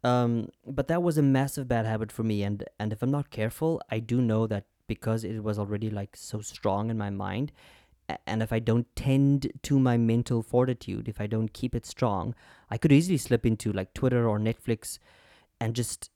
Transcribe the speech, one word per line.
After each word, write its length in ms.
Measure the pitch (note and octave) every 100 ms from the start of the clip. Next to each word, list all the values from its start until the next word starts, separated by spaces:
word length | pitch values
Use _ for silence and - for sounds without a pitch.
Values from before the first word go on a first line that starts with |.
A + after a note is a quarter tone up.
Um, 460 | B2 B2 A#2+ A#2 G#2+ _ -
but 220 | C#3 C#3
that 140 | E3+
was 160 | F3 D#3
a 40 |
massive 460 | C#3 C3+ C3+ - B2+
bad 180 | A#2 A2
habit 260 | A2 G#2+
for 120 | -
me, 200 | A2+ G#2
and, 200 | G2+ G2+ - _
and 140 | G#2+
if 80 | A2
I'm 100 | B2+
not 180 | C#3+ C#3+
careful, 520 | - A2 - D#3+ E3 -
I 100 | A2
do 220 | A2+ A#2+
know 260 | A#2+ A2 A2
that 180 | G#2 - _ -
because 360 | A2 - A2+
it 200 | G#2+ A2
was 140 | G#2+ G#2
already, 320 | G2+ G#2 A2
like, 260 | G#2 G2+ -
so 260 | - -
strong 480 | - - G#2 F#2+ A2+
in 80 | A2+
my 120 | G#2
mind, 420 | G2 G2 G2 D3 - - - _ _ - - -
and 160 | A2
if 100 | A2+
I 80 | A2+
don't 280 | A2+ A#2 A#2 -
tend 560 | C#3 C3+ C#3 C#3 C3+ -
to 160 | - C#3
my 180 | B2+ A#2+
mental 440 | A2+ A#2 A#2+ A#2+
fortitude, 680 | A2 B2 B2+ A#2+ - F#2 A#2
if 120 | -
I 60 | G#2+
don't 260 | A2+ A2
keep 220 | - B2 A#2
it 100 | -
strong, 500 | - B2 G2 G2 A#2+ - - _
I 80 | A#2+
could 140 | D#3+
easily 260 | C#3 F3 D#3+
slip 280 | - A#2+ A#2
into, 260 | A2 A2
like, 220 | G2 F#2+
Twitter 340 | - C3 A#2+ A#2
or 120 | G#2
Netflix 600 | G#2+ A#2 - A2+ - - _ _ _ - _ _
and 160 | A2+ A#2
just 340 | A#2 - -